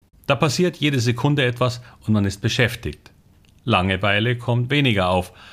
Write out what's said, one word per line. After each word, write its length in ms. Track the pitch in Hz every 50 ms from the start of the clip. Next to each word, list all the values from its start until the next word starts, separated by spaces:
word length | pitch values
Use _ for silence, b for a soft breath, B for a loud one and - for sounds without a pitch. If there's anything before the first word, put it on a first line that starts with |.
| _ _ _ _ -
Da 80 | - 139
passiert 420 | 123 165 147 120 - 180 175 170
jede 220 | - 143 147 139 127
Sekunde 440 | 113 123 120 - - 147 147 143 131
etwas 380 | 123 120 - 127 123 117 - B B B B -
und 60 | - 107
man 100 | 107 101
ist 180 | 98 - -
beschäftigt. 680 | - 117 - - 123 120 - - - 95 - - - - - - _ _ _ _ _ - - - -
Langeweile 720 | 113 107 92 90 98 95 92 101 101 101 104 110 123 123
kommt 320 | 120 - - 120 123 123 120
weniger 400 | 143 147 139 127 107 98 90 90
auf, 240 | 92 92 92 - B B B B